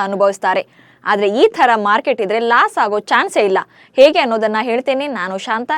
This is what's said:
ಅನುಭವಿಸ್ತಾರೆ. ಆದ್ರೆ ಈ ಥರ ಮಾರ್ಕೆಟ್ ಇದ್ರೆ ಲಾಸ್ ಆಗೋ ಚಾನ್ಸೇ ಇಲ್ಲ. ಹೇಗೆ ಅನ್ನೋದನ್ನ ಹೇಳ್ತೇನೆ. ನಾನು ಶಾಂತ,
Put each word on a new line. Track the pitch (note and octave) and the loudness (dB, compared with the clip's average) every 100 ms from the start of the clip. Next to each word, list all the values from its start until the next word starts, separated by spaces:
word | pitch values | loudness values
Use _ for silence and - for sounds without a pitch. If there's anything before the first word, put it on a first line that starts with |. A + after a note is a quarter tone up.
ಅನುಭವಿಸ್ತಾರೆ. | G3 G3 G3 G3 G3 F#3 - _ _ _ | -2 0 0 0 -2 -2 -4 _ _ _
ಆದ್ರೆ | - G#3 G3+ | -4 0 0
ಈ | G#3+ G#4+ | 2 2
ಥರ | F#4+ C4 | 4 2
ಮಾರ್ಕೆಟ್ | A3+ G3+ G#3+ - A#3+ | 2 2 0 0 -4
ಇದ್ರೆ | G3 A3 | -2 -2
ಲಾಸ್ | A#3 A#3+ G#4 - | 0 2 2 0
ಆಗೋ | A3+ G#3 | -2 -2
ಚಾನ್ಸೇ | G#3 A#3+ B3 C#4+ | 0 0 0 0
ಇಲ್ಲ. | G#3 F#3+ - _ - - | 0 0 -4 _ -10 4
ಹೇಗೆ | C#4 E4+ | 4 6
ಅನ್ನೋದನ್ನ | C4+ A3+ A3 G#3+ | 0 0 -2 -2
ಹೇಳ್ತೇನೆ. | A#3+ A#3 C4 C4 D4 | -2 -4 -2 -4 -4
ನಾನು | A#3 F3+ F#3+ | -6 -6 -8
ಶಾಂತ, | A3 A3+ B3+ | -6 -6 -4